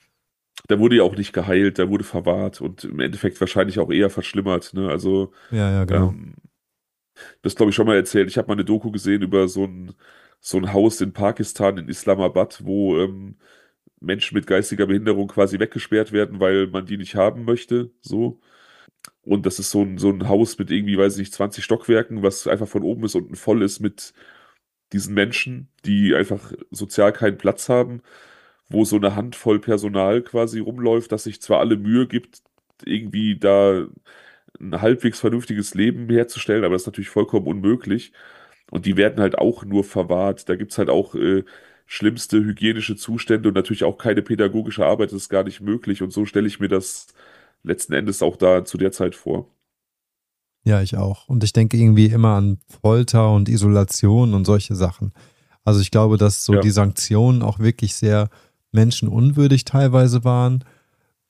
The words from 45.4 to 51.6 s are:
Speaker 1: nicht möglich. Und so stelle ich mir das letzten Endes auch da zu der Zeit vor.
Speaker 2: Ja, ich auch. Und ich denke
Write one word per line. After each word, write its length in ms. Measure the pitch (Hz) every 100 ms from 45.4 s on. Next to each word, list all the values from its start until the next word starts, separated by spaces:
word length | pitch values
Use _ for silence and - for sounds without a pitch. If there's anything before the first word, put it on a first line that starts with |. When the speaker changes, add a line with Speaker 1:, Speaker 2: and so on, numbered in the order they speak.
Speaker 1:
nicht 180 | 98 95
möglich. 400 | 101 113 107 98
Und 100 | 92
so 140 | 107 104
stelle 220 | 101 107
ich 120 | -
mir 100 | 98
das 380 | 95 92 - - _ _ _ _ _
letzten 320 | - - -
Endes 300 | 69 104 98
auch 140 | 82 -
da 280 | 92 92 90
zu 140 | 85
der 120 | 95
Zeit 220 | - 90
vor. 380 | - - 87 - _ _ _ _ _ _ _ _ _ _ _
Speaker 2:
Ja, 180 | 110 104
ich 160 | 98 98
auch. 320 | 98 98 -
Und 140 | 123
ich 100 | 107
denke 240 | -